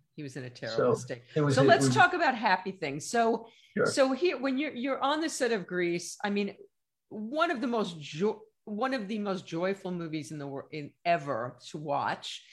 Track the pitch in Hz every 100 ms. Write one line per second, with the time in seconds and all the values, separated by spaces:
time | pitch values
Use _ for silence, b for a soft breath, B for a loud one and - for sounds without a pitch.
0 | _ - 143 139 127 - 117 113 123 113
1 | - 123 - 156 143 135 - 139 135 123
2 | 349 359 311 247 226 185 196 190 147 143
3 | - 233 226 226 B B B 214 - -
4 | 269 262 359 269 269 262 302 240 269 254
5 | 269 302 320 - 240 226 175 180 175 170
6 | - - 202 202 202 - - _ _ _
7 | _ 214 220 302 339 262 247 233 185 170
8 | 139 151 208 - - _ - 208 262 262
9 | 196 214 202 185 131 165 185 196 185 180
10 | 165 156 139 151 139 135 - 151 147 -
11 | 175 170 143 113 123 - - - 151 139
12 | 113 165 - - B